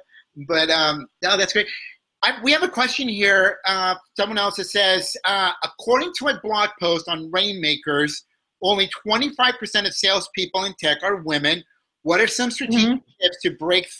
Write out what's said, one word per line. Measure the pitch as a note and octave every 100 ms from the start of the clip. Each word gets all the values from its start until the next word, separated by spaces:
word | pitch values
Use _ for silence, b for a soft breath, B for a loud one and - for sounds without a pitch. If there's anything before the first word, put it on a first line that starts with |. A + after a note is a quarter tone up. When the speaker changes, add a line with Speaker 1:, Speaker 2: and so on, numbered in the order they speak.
| b b _ D3 C#3+
Speaker 1:
But, | D#3+ D#3+
um, | D#3+ D#3 D3+ C3 _
no, | F3+ G3+
that's | F#3+
great. | G#3 G#3 B B B _ _
I, | G#3 B3+
we | B3
have | D4+
a | F4+
question | A#3 B3 - B3+
here. | G3+ G3+ F#3+ F#3+ - F#3+
Uh, | F#3+ F#3 F#3 _ -
someone | G#3 G#3+
else | G3+ G3
that | F#3+
says, | G#3 G3 F#3 F#3 F#3+ F#3
uh, | G3 F#3 -
"According | - - A3+ B3+ F4 -
to | C#4
a | C4
blog | G#3+ G#3+ G#3 -
post | E3+ E3+ E3
on | E3 D#3+
Rainmakers, | F3+ G3+ G3 D3+ D3 D3+ C#3+ D3 - - _ _ _
only | F#3 G3+ F#3+ -
twenty-five | G#3+ A3 C#4+ D4 B3+ B3
percent | G#3 G#3+ G3
of |
salespeople | - G3 F#3+ - - F3+ F#3+
in | G3 F#3
tech | D#3 D3
are | F#3+ G3
women. | D#3 D3 D3 E3+ - _ _ _
What | D#3 F3
are | A3+
some | - B3
strategic | - B3 A#3 A3+
Speaker 2:
Mm-hmm. | C4 - _
Speaker 1:
tips | F3+ -
to | F3+
break | - D#3+ F3+ F3 -